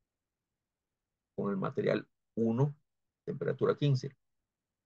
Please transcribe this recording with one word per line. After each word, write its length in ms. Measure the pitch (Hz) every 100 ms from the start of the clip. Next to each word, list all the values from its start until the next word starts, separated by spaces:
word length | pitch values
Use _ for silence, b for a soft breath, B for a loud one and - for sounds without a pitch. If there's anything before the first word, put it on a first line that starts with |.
| _ _ _ _ _ _ _ _ _ _ _ _ _
con 160 | - 101
el 60 | 95
material 500 | 101 - 101 104 - _ _ -
uno, 400 | 113 117 147 - _ _ _ _ -
temperatura 520 | 143 143 131 - -
quince. 360 | 147 131 139 - _ _ _ _ _ _